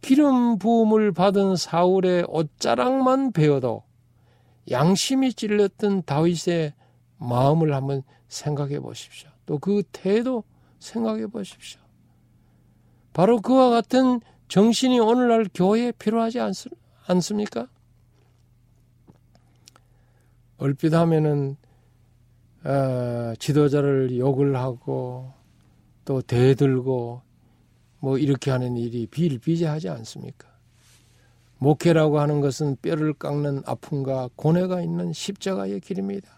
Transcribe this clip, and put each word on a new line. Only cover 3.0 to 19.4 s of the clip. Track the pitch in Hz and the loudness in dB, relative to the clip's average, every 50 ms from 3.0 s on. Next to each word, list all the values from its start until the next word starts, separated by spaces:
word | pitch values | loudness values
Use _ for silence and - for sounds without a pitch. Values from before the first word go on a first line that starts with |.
| 262 254 262 269 269 262 | 2 2 2 2 0 0
베어도 | 214 - 151 151 143 135 127 123 110 107 - _ _ _ _ _ _ _ _ _ _ _ _ _ _ _ _ - | 2 2 4 4 4 2 0 -2 -4 -6 -10 _ _ _ _ _ _ _ _ _ _ _ _ _ _ _ _ -6
양심이 | 120 123 143 175 196 - - - 269 269 269 262 | 0 2 2 2 2 2 0 -2 0 0 0 0
찔렸던 | 233 - - 208 208 208 202 196 _ _ - 208 196 190 165 | -2 -4 -4 -2 2 2 2 0 _ _ -2 0 0 -2 -2
다윗의 | - 143 143 160 170 180 160 - 185 175 165 160 147 147 _ _ _ _ _ _ _ _ _ | -2 0 2 2 2 0 0 -2 -2 -2 -2 -2 -4 -6 _ _ _ _ _ _ _ _ _
마음을 | - 120 120 123 131 139 151 165 165 156 143 | -6 -2 0 2 4 4 4 4 2 0 0
한번 | 135 131 139 139 135 135 _ _ _ _ _ | -2 -4 -4 -6 -6 -8 _ _ _ _ _
생각해 | - - - 147 151 139 147 139 143 147 | -16 -8 -6 -6 -4 -4 -4 -6 -6 -8
보십시오. | 131 - - - - - - - - - _ _ _ | -10 -12 -14 -16 -18 -20 -20 -20 -20 -20 _ _ _
또 | - 151 143 | -6 -6 -4
그 | - 190 202 208 196 _ | -2 -2 -2 -2 -2 _
태도 | - - - 190 202 220 240 262 262 226 208 _ _ _ _ _ _ _ | -10 -8 -4 0 0 0 0 -2 -4 -4 -6 _ _ _ _ _ _ _
생각해 | - - - 233 226 220 220 220 220 208 | -20 -12 -8 -4 -4 -4 -4 -4 -8 -8
보십시오. | 208 220 196 - - _ - - - _ _ _ _ _ _ _ _ _ _ _ _ _ _ _ _ _ _ _ _ _ _ _ _ _ _ _ | -8 -10 -12 -12 -14 _ -20 -20 -20 _ _ _ _ _ _ _ _ _ _ _ _ _ _ _ _ _ _ _ _ _ _ _ _ _ _ _
바로 | _ - 175 202 240 233 | _ 2 4 4 4 2
그와 | 190 - 262 262 262 247 | 2 2 4 6 6 6
같은 | 233 233 226 _ - 254 262 254 247 240 _ _ _ _ _ _ | 4 2 0 _ 2 2 4 4 2 0 _ _ _ _ _ _
정신이 | - 180 202 233 233 - - 254 254 247 | 2 4 4 4 4 2 2 2 4 4
오늘날 | 226 214 233 254 247 240 233 226 226 185 _ | 4 4 4 4 4 4 4 2 2 -2 _
교회에 | - 175 190 208 226 240 240 | 0 2 2 2 2 0 -2
필요하지 | 226 _ - 214 220 226 226 226 233 247 | -4 _ -4 -2 0 0 -2 -2 -2 -4
않-, | 226 208 190 - - - - _ _ _ _ _ _ | -4 -4 -4 -8 -10 -16 -20 _ _ _ _ _ _
않습니까? | - 180 180 170 - 208 208 208 202 - 226 240 - _ _ _ _ _ _ _ _ _ _ _ _ _ _ _ _ _ _ _ _ _ _ _ _ _ _ _ _ - _ _ _ _ _ | 0 0 0 0 0 -4 -4 -4 -4 -6 -8 -10 -10 _ _ _ _ _ _ _ _ _ _ _ _ _ _ _ _ _ _ _ _ _ _ _ _ _ _ _ _ -20 _ _ _ _ _